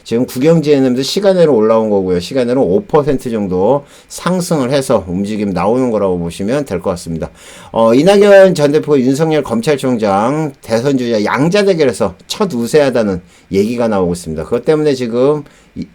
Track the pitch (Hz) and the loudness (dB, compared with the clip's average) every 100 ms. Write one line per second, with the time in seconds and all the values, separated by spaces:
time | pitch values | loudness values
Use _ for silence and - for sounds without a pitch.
0 | - 113 123 127 151 170 147 143 131 123 | -6 -4 -4 0 2 2 2 2 2 0
1 | 135 190 202 185 165 120 107 113 110 101 | -4 -2 0 2 4 4 2 2 2 0
2 | 92 90 87 131 117 127 113 98 208 156 | 0 -2 -2 -4 -2 0 0 0 0 0
3 | 143 135 127 113 98 92 101 143 143 - | 0 -2 -4 -4 -2 0 0 0 -4 -20
4 | - - 175 185 175 160 123 143 131 113 | -20 -10 -4 -4 -2 -2 0 -2 0 -2
5 | 90 90 101 107 104 87 95 120 127 107 | -2 -6 -4 -4 -4 -2 0 0 0 0
6 | 98 90 85 - 101 143 143 90 98 87 | -2 -2 -6 -6 -4 -4 -4 -6 -4 -6
7 | 90 80 80 - - - - 110 113 123 | -8 -8 -10 -14 -20 -20 -6 0 2 4
8 | 170 202 202 196 190 156 147 151 139 143 | 4 6 8 8 6 4 0 0 0 0
9 | 123 139 160 156 131 117 131 147 131 120 | 2 0 0 0 -2 -2 -2 -2 -2 -2
10 | 107 98 117 151 156 135 - 113 135 135 | 0 0 0 -2 -6 -8 -4 -2 0 -2
11 | 120 110 104 107 160 202 196 170 135 117 | 0 -2 -2 0 0 2 2 2 0 0
12 | 101 - - - 202 120 117 156 139 120 | -4 -6 -10 -6 -4 -4 0 2 2 0
13 | 104 92 - _ - - 107 120 117 101 | -2 -4 -8 _ -4 -2 0 -2 -2 0
14 | 87 87 82 78 80 120 143 151 151 127 | 0 -2 -6 -8 -4 -2 0 0 0 -2
15 | 120 120 135 151 143 _ _ - - | -4 0 0 -2 -8 _ _ -14 -12